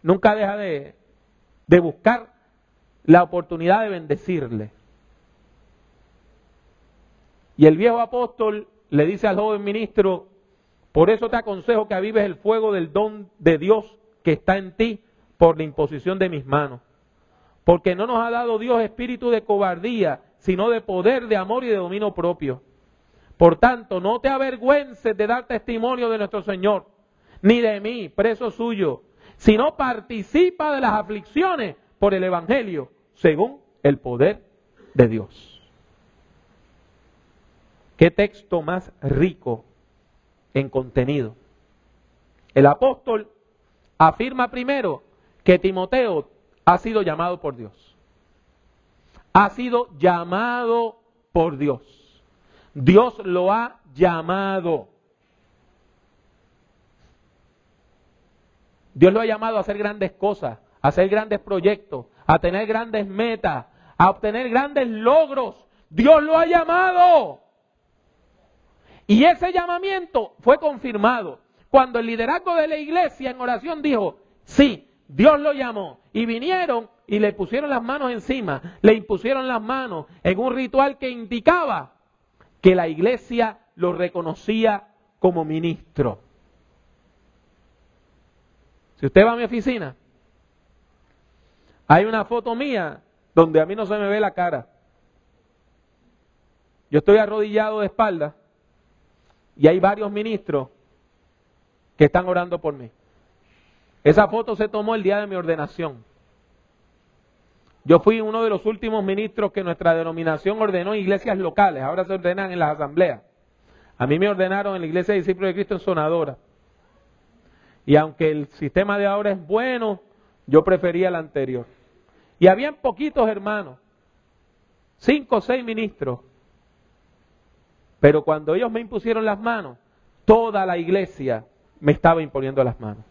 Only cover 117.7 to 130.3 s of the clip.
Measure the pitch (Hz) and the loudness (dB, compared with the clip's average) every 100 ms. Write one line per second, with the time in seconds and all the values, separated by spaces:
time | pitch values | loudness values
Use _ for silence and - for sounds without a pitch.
117.7 | _ - 151 156 143 156 151 143 - 147 | _ 2 2 2 -2 -2 -2 -8 -10 -4
118.7 | 180 202 202 202 202 208 190 156 208 254 | -2 -2 -2 -2 -2 -2 -4 -4 -2 -2
119.7 | 247 220 190 _ _ _ _ - 147 160 | -4 -6 -8 _ _ _ _ 2 4 4
120.7 | 185 175 170 185 175 156 143 131 127 117 | 0 0 0 -2 -2 -6 -6 -6 -6 -10
121.7 | _ _ _ _ _ _ _ 180 196 285 | _ _ _ _ _ _ _ 6 6 -2
122.7 | 294 262 196 294 - 220 208 202 214 160 | -4 -6 -4 -6 0 -2 -2 -6 -8 -8
123.7 | 127 _ _ _ _ _ _ _ _ _ | -20 _ _ _ _ _ _ _ _ _
124.7 | _ _ _ - 294 254 226 - 262 240 | _ _ _ 0 0 0 -2 0 -6 -4
125.7 | 220 214 - 135 123 _ _ _ _ _ | -6 -6 -6 -8 -8 _ _ _ _ _
126.7 | _ _ _ _ _ _ _ _ _ _ | _ _ _ _ _ _ _ _ _ _
127.7 | _ _ _ 143 151 147 156 151 180 240 | _ _ _ 4 4 0 -2 -2 -2 -2
128.7 | 220 226 226 226 220 220 202 226 226 156 | -6 -6 -6 -4 -2 -2 -4 -4 -6 -10
129.7 | 123 _ _ _ _ - | -18 _ _ _ _ 4